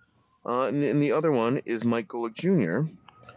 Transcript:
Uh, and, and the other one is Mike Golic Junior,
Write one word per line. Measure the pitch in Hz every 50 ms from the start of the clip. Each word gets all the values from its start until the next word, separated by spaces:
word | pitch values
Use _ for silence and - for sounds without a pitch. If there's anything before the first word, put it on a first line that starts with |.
| _ _ _ _ _ _ _ _ -
Uh, | - 120 127 135 117
and, | 120 143 143
and | 127 117 147
the | 147 143 113
other | 151 156 165
one | 143 120 113 117 131 147 -
is | - 117 110 113
Mike | 117 117 117 110 -
Golic | - 120 117 113 110
Junior, | - - 180 196 170 104 80 87 117 156 160 - - - - - - - - -